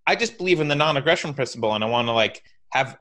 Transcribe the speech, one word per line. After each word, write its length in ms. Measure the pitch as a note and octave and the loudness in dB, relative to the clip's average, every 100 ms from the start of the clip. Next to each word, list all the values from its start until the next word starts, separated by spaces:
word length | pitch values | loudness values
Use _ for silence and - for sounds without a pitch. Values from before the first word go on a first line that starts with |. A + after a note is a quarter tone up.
| - | -2
I 100 | G3+ | 0
just 220 | A3+ - | -2 -4
believe 220 | F#3 E3 | 0 2
in 80 | D3 | 2
the 60 | |
non-aggression 600 | D3 D3+ C#3+ D3+ F3 E3+ | 2 2 2 0 0 -2
principle 400 | C#3 B2+ A#2+ A2 | -6 -6 -2 -2
and 100 | G#2+ | 0
I 20 | A2 | 0
wanna, 280 | A#2+ A#2+ | 0 2
like, 280 | A2+ G#2+ - - - - | 2 0 -2 -20 -20 -4
have 240 | C3 C3+ - | -2 -2 2